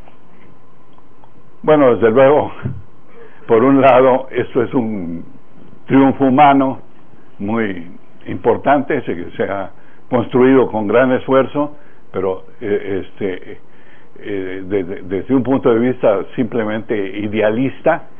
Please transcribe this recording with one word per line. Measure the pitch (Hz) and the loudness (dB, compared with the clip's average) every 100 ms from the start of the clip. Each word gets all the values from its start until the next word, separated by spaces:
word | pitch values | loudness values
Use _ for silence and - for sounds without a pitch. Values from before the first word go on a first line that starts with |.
| - - - - - - - - - - - - - - - - | -12 -12 -12 -12 -12 -12 -12 -12 -12 -12 -12 -12 -12 -12 -12 -4
Bueno, | 151 151 131 | 2 6 6
desde | 104 110 | 6 6
luego, | 120 135 151 104 - - - - - - - - - | 6 6 6 0 -6 -8 -8 -12 -12 -14 -14 -14 -10
por | - 113 | 2 4
un | 131 139 | 6 6
lado, | 131 123 131 127 - | 6 6 6 2 -2
esto | 123 104 127 | -4 -2 -2
es | 107 | 0
un | 139 110 104 85 82 - - - - - - | -2 -2 -4 -6 -8 -10 -12 -12 -12 -12 -12
triunfo | - 135 135 123 | 2 4 4 4
humano | 135 131 143 139 131 104 - - - - - - | 4 6 6 6 2 -2 -10 -12 -12 -12 -12 -8
muy | 101 113 104 90 85 - - - - | -4 -2 -2 -4 -10 -12 -12 -12 -10
importante, | 104 160 - 135 143 127 127 | -2 0 2 2 2 2 -4
se, | 120 85 87 | -2 -6 -6
se | - | -4
ha | 95 98 90 - - - - | -4 -4 -6 -10 -12 -12 -2
construido | 123 104 127 127 135 117 | 0 2 4 6 6 4
con | 110 104 | 0 2
gran | 113 131 | 4 4
esfuerzo, | 127 - 135 127 147 147 - - - - | 2 2 2 2 -2 -4 -6 -10 -12 -8
pero, | 101 92 92 - - | -4 -2 -4 -8 -8
eh, | 123 104 98 95 | -2 -2 -2 -4
este, | - - 98 87 - - - - - - - - | -6 -6 -6 -6 -10 -12 -12 -12 -12 -12 -12 -12
eh, | 107 98 92 95 | -8 -6 -6 -8
de-, | 92 101 | -2 -2
de-, | 87 98 | -2 -8
desde | 95 95 - | -6 -4 2
un | 131 | 2
punto | 117 135 135 | 2 2 4
de | 117 | 4
vista | 123 127 117 95 82 - | 2 2 2 2 -2 -4
simplemente | 113 117 107 110 101 | -2 -2 -2 -4 -4
idealista, | 110 98 104 104 107 107 110 131 - 160 165 - | -4 -4 -6 -4 0 2 2 -2 0 0 0 -4